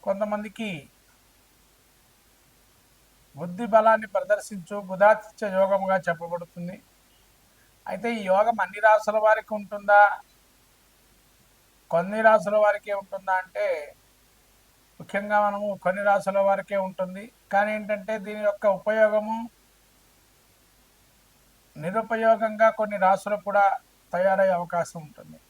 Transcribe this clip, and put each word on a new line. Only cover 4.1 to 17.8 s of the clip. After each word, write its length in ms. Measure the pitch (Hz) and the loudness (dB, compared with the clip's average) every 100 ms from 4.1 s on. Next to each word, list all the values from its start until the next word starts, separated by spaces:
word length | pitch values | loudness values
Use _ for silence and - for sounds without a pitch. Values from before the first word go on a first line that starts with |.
| 196 185 208 - 202 160 202 | -6 -2 -2 -2 -14 -10 -12
బుధాతిథ్య 680 | 185 185 208 214 - - 208 | -10 4 4 4 -2 -10 -4
యోగముగా 500 | 185 190 196 190 190 | 0 0 0 0 -2
చెప్పబడుతుంది. 840 | 180 165 170 175 170 175 175 214 _ _ _ _ _ _ _ _ _ _ - | -2 -6 -6 -10 -12 -14 -14 -14 _ _ _ _ _ _ _ _ _ _ -12
అయితే 260 | 185 233 | -8 -6
ఈ 100 | 226 | -6
యోగం 380 | 190 190 330 220 | 0 2 2 0
అన్ని 180 | 185 208 | -4 2
రాసుల 380 | 214 214 214 214 | 4 4 2 2
వారికి 360 | 214 220 - | 2 2 0
ఉంటుందా, 680 | 214 202 208 202 202 208 - _ _ _ _ _ _ _ _ _ _ _ _ _ _ _ _ _ | -10 -8 -10 4 6 6 4 _ _ _ _ _ _ _ _ _ _ _ _ _ _ _ _ _
కొన్ని 300 | 170 180 214 | -2 -2 2
రాసుల 360 | 220 220 208 214 | 4 4 2 2
వారికే 360 | 208 202 - | 2 0 -4
ఉంటుందా 400 | 202 196 196 190 | -8 -6 -10 -4
అంటే, 600 | 185 180 202 208 160 147 - _ _ _ _ _ _ _ _ _ _ | -4 -4 -6 -4 -4 -10 -20 _ _ _ _ _ _ _ _ _ _
ముఖ్యంగా 480 | 165 202 208 208 208 | -8 -6 0 2 2
మనము 320 | 202 208 190 | -2 -6 -4
కొన్ని 200 | 175 190 | -4 0
రాసుల 360 | 202 196 196 196 | 2 2 2 0
వారికే 380 | 196 196 190 202 | 2 0 -2 -4
ఉంటుంది. 540 | 190 190 185 185 226 _ _ | -4 -6 -8 -8 -18 _ _
కానీ 200 | 196 208 | 0 0
ఏంటంటే, 460 | 214 | -4